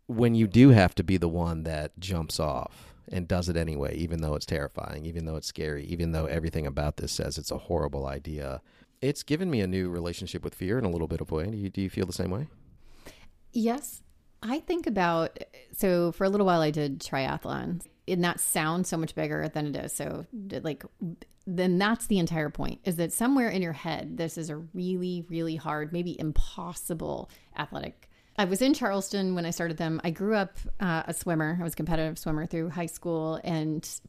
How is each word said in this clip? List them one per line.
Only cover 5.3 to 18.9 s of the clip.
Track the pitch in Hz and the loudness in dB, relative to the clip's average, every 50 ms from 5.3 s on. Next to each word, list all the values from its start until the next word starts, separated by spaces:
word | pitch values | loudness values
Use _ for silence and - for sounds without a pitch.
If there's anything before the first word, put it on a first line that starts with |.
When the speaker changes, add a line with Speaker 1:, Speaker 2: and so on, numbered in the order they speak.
| 78 | -6
Speaker 1:
it's | 78 - | -6 -6
scary, | - - 82 80 76 73 71 71 | -8 -6 -4 -4 -4 -4 -4 -6
even | - 85 85 85 82 | -4 -2 -2 0 0
though | 80 80 80 | 0 0 0
everything | - 76 82 80 82 - 82 73 | 0 0 -2 -2 -2 -2 -2 -2
about | 69 69 76 73 73 - | -2 -2 0 0 0 -2
this | - - - | -2 -4 -4
says | - - 71 69 - 78 | -4 -4 -4 -4 -4 -6
it's | 71 - | -6 -6
a | 85 - | -8 -6
horrible | - - 90 78 76 73 69 69 67 | -4 -2 0 0 0 0 -2 -4 -4
idea, | 67 69 69 73 80 76 76 69 67 65 64 - _ _ _ - _ _ _ | -4 -6 -8 -8 -8 -8 -6 -6 -6 -8 -8 -12 _ _ _ -20 _ _ _
it's | - 139 143 - | -2 -2 -2 -2
given | - - 151 156 190 180 | -2 -2 -2 0 0 0
me | 143 110 | 0 2
a | 98 | 2
new | 90 92 95 92 90 | 2 0 0 0 0
relationship | 87 87 85 85 85 - 92 82 - 82 | -2 -2 -4 -4 -4 -6 -8 -8 -8 -8
with | - 80 - | -8 -8 -6
fear | - 90 90 113 131 | -4 -2 0 0 0
in | 113 | 0
a | 90 | 0
little | 85 82 80 | 0 0 -2
bit | 78 82 76 | -2 -2 -4
of | 76 - | -4 -4
way. | 80 78 82 104 | -2 -2 -2 -4
Do | 113 | -4
you, | 104 98 95 | -4 -6 -4
do | - 98 | -4 -2
you | 98 92 | -4 -2
feel | - 101 95 | -2 -2 -2
the | 87 | -2
same | - - 92 90 | -2 -4 -4 -2
way? | 90 113 156 - - - - - - - - - - - - - - - - - - _ - - | -2 -4 -6 -8 -12 -18 -20 -20 -20 -20 -20 -20 -20 -20 -20 -20 -20 -20 -20 -20 -20 _ -18 -8
Speaker 2:
Yes. | - 233 214 226 240 294 - - - - - - - _ _ - - - | -4 0 0 0 0 -2 -6 -12 -14 -16 -20 -20 -20 _ _ -20 -18 -10
I | - 214 262 320 | -6 -4 -4 -4
think | - - 339 349 - | -2 -2 -2 -2 -2
about, | 320 208 196 180 175 170 165 160 - - - - - - 127 127 - | 0 2 2 2 4 4 2 0 -2 -4 -8 -14 -16 -18 -20 -20 -14
so | - - 208 190 180 175 175 170 | -4 0 2 4 4 4 4 2
for | 165 - 196 | 2 2 2
a | 196 | 2
little | 202 208 196 | 4 4 4
while | 190 175 165 | 6 6 6
I | 156 151 | 4 4
did | 147 151 147 143 135 160 | 2 2 0 -2 -2 -6
triathlons, | - - 151 135 131 139 143 - - 127 139 135 127 151 175 165 - - _ _ _ | -6 -4 -2 -2 0 0 -2 -4 -4 -6 -6 -4 -4 -4 -6 -6 -8 -12 _ _ _
and | - 185 175 180 | -2 0 2 2
that | 175 - - | 2 0 0
sounds | - - - 180 156 160 165 180 180 | -2 0 0 0 0 0 0 0 0
so | - | 0